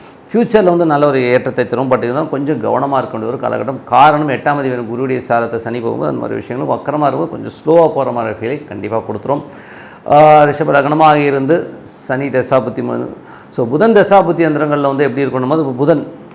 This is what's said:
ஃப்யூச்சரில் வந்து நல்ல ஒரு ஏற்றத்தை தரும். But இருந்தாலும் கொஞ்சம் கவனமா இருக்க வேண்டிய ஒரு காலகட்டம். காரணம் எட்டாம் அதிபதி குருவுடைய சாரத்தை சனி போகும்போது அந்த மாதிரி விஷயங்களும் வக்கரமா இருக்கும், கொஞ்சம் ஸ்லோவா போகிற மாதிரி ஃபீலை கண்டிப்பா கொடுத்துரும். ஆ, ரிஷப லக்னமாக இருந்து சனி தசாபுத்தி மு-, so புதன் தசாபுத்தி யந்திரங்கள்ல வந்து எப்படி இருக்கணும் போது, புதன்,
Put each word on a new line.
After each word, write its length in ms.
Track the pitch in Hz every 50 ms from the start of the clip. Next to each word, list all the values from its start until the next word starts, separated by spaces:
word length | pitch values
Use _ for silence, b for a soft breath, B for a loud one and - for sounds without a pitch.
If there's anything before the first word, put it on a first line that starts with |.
| B B B B - -
ஃப்யூச்சரில் 420 | - 226 233 - - 214 196 180 175
வந்து 120 | 170 175 160 147
நல்ல 140 | 143 147
ஒரு 120 | 147 135 131 127 123 123
ஏற்றத்தை 320 | 127 123 131 123 - 123
தரும். 240 | - 123 120 135 127
But 120 | 127 117 120
இருந்தாலும் 260 | 120 123 147 160 - 151
கொஞ்சம் 240 | 135 143 143 156 120 107
கவனமா 300 | 110 110 123 139 139 139 131
இருக்க 140 | 117 113 -
வேண்டிய 160 | 113 110 113 127
ஒரு 80 | 135 131
காலகட்டம். 400 | 117 117 113 113 127 135 135 -
காரணம் 480 | - 120 127 139 151 147 147 156 147 127 117
எட்டாம் 240 | - 147 143 143 135
அதிபதி 240 | 131 127 120 117 107 117
குருவுடைய 280 | 120 135 131 131 123 120 -
சாரத்தை 320 | 123 117 117 113 117 110 -
சனி 140 | 117 117 123
போகும்போது 300 | 113 117 113 127 147 151 135
அந்த 100 | 120 117
மாதிரி 160 | 113 113 113
விஷயங்களும் 320 | 107 - 123 131 151 139 123
வக்கரமா 320 | 117 - 147 143 151 147 139
இருக்கும், 220 | 127 139 170 160 -
கொஞ்சம் 200 | 117 110 113 - -
ஸ்லோவா 280 | - 151 160 170 165 151 - 139
போகிற 140 | 135 120 120 120
மாதிரி 160 | 113 110 104 -
ஃபீலை 280 | 110 117 143 147 - - 104
கண்டிப்பா 280 | 101 101 104 110 113 110 -
கொடுத்துரும். 360 | 110 101 - - 139 147 147 B B B B B B B B B B B B -
ஆ, 340 | 143 147 156 156 151 151 147
ரிஷப 300 | 147 139 - 156 147 139
லக்னமாக 420 | 139 131 143 151 160 160 156 151
இருந்து 560 | 147 143 143 139 139 135 135 165 - - - - - -
சனி 460 | - - - - - 131 131 143 139
தசாபுத்தி 540 | 117 127 123 - 139 131 123 123 - 135 120
மு-, 260 | 123 120 120 123 131 - - B B B B B B
so 180 | - - 123
புதன் 260 | 117 127 151 208 226 220
தசாபுத்தி 480 | 208 185 - 202 196 180 165 165 156
யந்திரங்கள்ல 400 | 170 156 151 147 151 147 147 147
வந்து 240 | 139 139 139 135 147
எப்படி 200 | 131 120 135 139
இருக்கணும் 240 | 131 120 131 127 127
போது, 160 | 151 160 151
புதன், 420 | 135 127 120 143 147 165 143 - - - - - -